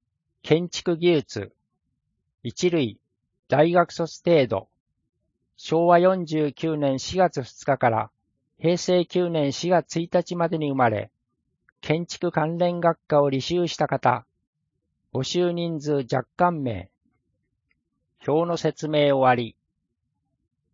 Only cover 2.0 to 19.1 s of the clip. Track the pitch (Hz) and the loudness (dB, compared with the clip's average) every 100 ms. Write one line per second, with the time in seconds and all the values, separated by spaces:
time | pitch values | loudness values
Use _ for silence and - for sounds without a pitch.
2 | _ _ _ _ 120 - 180 165 120 98 | _ _ _ _ -12 -4 0 0 -2 -6
3 | _ _ _ _ - 135 165 175 175 - | _ _ _ _ 0 2 4 4 2 -2
4 | 165 - 175 160 123 98 - _ _ _ | -8 -4 2 4 4 -2 -6 _ _ _
5 | _ _ _ _ _ _ - 160 170 175 | _ _ _ _ _ _ -4 2 6 6
6 | 180 190 160 156 147 - 160 151 143 135 | 6 2 -2 -2 -2 -2 -4 0 0 -2
7 | - 185 175 - 120 - - 135 123 110 | -4 0 0 0 -10 -6 -4 0 0 0
8 | 110 _ _ _ _ _ 160 175 - 180 | -4 _ _ _ _ _ -2 0 2 0
9 | 175 180 175 165 139 - 170 175 - 160 | 0 -2 0 0 -2 -2 0 0 0 -4
10 | 170 180 - 175 170 165 147 135 120 104 | -2 -2 -2 -4 -2 -2 -2 0 0 0
11 | 107 _ _ _ _ _ _ _ - 156 | -6 _ _ _ _ _ _ _ -4 -4
12 | 170 - 175 165 156 170 175 175 170 165 | -4 -6 -4 -2 -2 -2 -2 0 -2 -2
13 | - 151 143 135 - 175 175 - 147 139 | 0 2 2 0 -2 -2 -2 -2 -4 0
14 | 127 123 - _ _ _ _ _ _ _ | 0 0 -4 _ _ _ _ _ _ _
15 | _ 127 131 175 180 170 170 160 147 143 | _ -6 -4 -2 -2 -2 -4 -6 -4 -4
16 | 117 131 - - 175 165 131 95 92 _ | -2 -4 -4 0 0 0 -4 -6 -10 _
17 | _ _ _ _ _ _ _ _ _ _ | _ _ _ _ _ _ _ _ _ _
18 | _ _ - 151 170 170 160 - 151 151 | _ _ -2 0 0 -2 -2 -4 -2 2
19 | 143 | 2